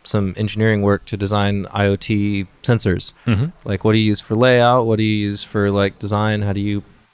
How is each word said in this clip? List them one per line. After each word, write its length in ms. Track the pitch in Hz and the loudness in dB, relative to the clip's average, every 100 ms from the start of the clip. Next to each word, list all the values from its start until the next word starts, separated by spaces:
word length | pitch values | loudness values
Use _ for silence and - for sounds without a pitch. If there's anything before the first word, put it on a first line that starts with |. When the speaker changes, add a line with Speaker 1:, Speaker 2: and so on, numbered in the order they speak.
Speaker 1:
some 300 | - 107 98 - | -4 -2 -2 -2
engineering 440 | 107 107 110 107 | -4 0 2 2
work 240 | 101 101 - | 2 0 -2
to 120 | 101 | -6
design 500 | 98 104 101 101 95 | -2 0 0 -2 -4
I 140 | 101 101 | 0 0
O 80 | 98 | 0
T 520 | - 104 104 101 92 _ | 0 -2 0 -2 -6 _
sensors, 500 | - 113 98 90 - - - | 0 2 2 -2 -4 -6 -2
Speaker 2:
Mm-hmm. 220 | 104 151 - 120 | 0 -2 -6 -6
Speaker 1:
like, 160 | 98 | -2
what 100 | 110 | 2
do 40 | 110 | 2
you 80 | 107 | 2
use 160 | 104 | 0
for 140 | - 110 | -2 0
layout? 500 | 127 123 120 127 113 | 4 4 4 2 2
What 120 | 107 | 0
do 60 | |
you 140 | 110 107 | 0 -2
use 260 | 101 101 | -4 -6
for, 280 | - 107 101 | -6 -2 0
like, 280 | 101 98 - | 0 -2 -2
design? 420 | 101 104 107 107 | -4 -2 0 -2
How 120 | 101 | -2
do 60 | 98 | -2
you 220 | 101 101 - - _ | -2 -4 -8 -18 _